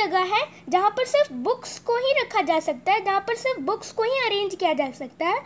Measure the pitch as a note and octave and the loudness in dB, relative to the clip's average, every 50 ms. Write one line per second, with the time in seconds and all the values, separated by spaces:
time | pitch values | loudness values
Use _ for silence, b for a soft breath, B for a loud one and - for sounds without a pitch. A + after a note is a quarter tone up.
0 | G#4+ F4 F4 F#4 F#4 F4+ G#4 A4+ D5 - B B B C4 C#4+ F#4 G4 G#4 G#4 B4+ | 0 2 2 0 2 2 0 0 0 -2 B B B 0 2 2 2 2 2 0
1 | B4+ - - C#5+ D5 - C4+ B3 B3 G4 B4+ B4 - - - - - - A#4 A#4+ | 0 2 4 2 2 2 0 -4 0 0 -2 -2 -4 -12 -14 -8 -2 -2 0 2
2 | B4+ C5 C#5 C5+ A#4 - - G4+ E4+ C#4 E4 D#4+ D#4 - D4 B3 - F#4 G4 A4 | 2 2 2 2 0 0 0 0 2 2 0 0 0 -2 -4 -2 0 2 2 2
3 | F#4+ G4 F#4+ G4 G4 G4+ A#4 A4+ - C5 B4+ F#4+ C4+ D4+ G#4+ A#4 - - - - | 2 0 0 0 0 -2 -4 -2 -2 -2 -2 -2 -2 -4 -4 -4 -6 -6 -4 -2
4 | A4 A#4 C5 C5+ B4 A4+ G#4 G4+ G#4 F#4+ F#4+ - F#4 E4 D#4 C4 C#4+ C4 - - | 0 0 0 0 0 0 0 0 -2 -2 -2 0 0 0 2 2 0 -2 -4 -8
5 | C#4 B3 - - D#4+ E4+ G4+ C5+ - | -12 -12 -6 -4 -2 0 0 -2 -4